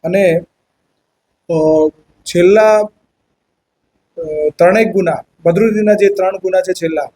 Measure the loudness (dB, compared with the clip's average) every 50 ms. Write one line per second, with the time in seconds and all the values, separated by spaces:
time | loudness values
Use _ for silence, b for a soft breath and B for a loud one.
0 | -6 -2 -2 0 0 0 0 -2 -6 _ _ _ _ _ _ _ _ _ _ _
1 | _ _ _ _ _ _ _ _ _ -6 -4 -2 0 2 2 2 0 0 _ _
2 | _ _ _ _ _ -6 -2 2 2 4 4 4 4 4 2 2 0 -4 _ _
3 | _ _ _ _ _ _ _ _ _ _ _ _ _ _ _ _ _ _ _ _
4 | _ _ _ -14 -10 -8 -6 -2 -2 -2 0 2 2 2 4 2 0 0 0 -2
5 | -2 -2 -4 -6 -10 _ _ _ _ -2 0 2 0 0 0 0 2 2 2 2
6 | 2 0 0 0 -2 -4 -4 -4 -6 -2 -2 -2 -2 -2 -6 -6 -6 -6 -6 -6
7 | -8 -8 _